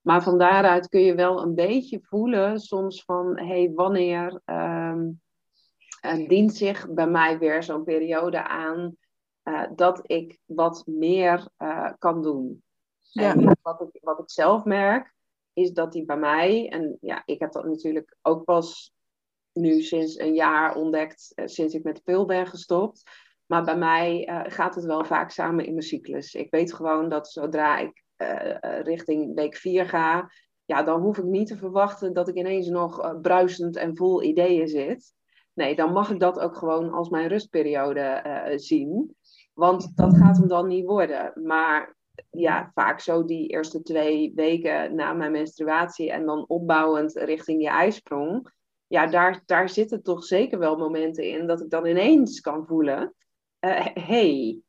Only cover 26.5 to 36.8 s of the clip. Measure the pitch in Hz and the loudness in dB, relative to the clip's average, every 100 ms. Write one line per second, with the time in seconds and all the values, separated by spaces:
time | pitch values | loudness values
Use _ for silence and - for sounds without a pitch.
26.5 | 160 170 165 160 156 165 151 151 - 151 | 0 0 -4 -2 -2 -2 -4 -6 -8 -4
27.5 | 156 151 - - _ _ _ - - - | 0 0 0 -4 _ _ _ -6 -4 -6
28.5 | - - - - 165 165 151 151 156 151 | -6 -6 -6 -4 -6 -2 -2 -2 -4 -4
29.5 | - 190 180 180 170 165 170 180 _ _ | -4 -2 0 0 0 0 0 -4 _ _
30.5 | _ - 147 156 165 196 208 180 196 214 | _ -4 -2 0 0 0 -2 -2 -2 -2
31.5 | 214 190 190 202 202 190 180 175 180 185 | -6 -2 0 0 0 -4 -2 -2 -4 -2
32.5 | 196 175 175 170 170 170 165 180 180 180 | -2 -2 -2 -2 -4 -8 -4 2 4 4
33.5 | 180 170 170 165 160 185 180 151 156 180 | 0 -6 -4 -6 0 2 2 2 2 4
34.5 | 175 160 151 139 254 _ _ _ _ _ | 4 2 -2 -4 -8 _ _ _ _ _
35.5 | - 143 151 160 185 208 190 180 175 170 | -4 -2 2 2 2 0 2 0 2 -6
36.5 | 170 165 160 | -4 -2 -2